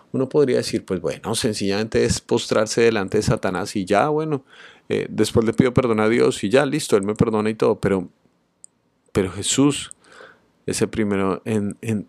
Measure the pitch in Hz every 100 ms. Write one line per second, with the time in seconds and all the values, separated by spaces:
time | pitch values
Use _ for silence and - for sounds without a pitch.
0 | - 127 131 151 135 123 117 113 - 92
1 | 80 67 90 113 123 107 98 98 110 120
2 | 117 - - 120 - 113 107 - 117 110
3 | 95 107 104 113 98 90 101 120 - 101
4 | 143 151 156 139 - - - - - 104
5 | 87 101 107 120 113 - 127 123 127 107
6 | 107 120 131 - 101 123 143 151 - 107
7 | 98 107 117 107 107 110 123 104 101 95
8 | 92 _ _ _ _ _ - _ _ _
9 | _ 107 92 92 95 - 143 139 - -
10 | _ - - _ _ _ - 98 107 113
11 | 104 98 98 90 117 110 101 - 113 104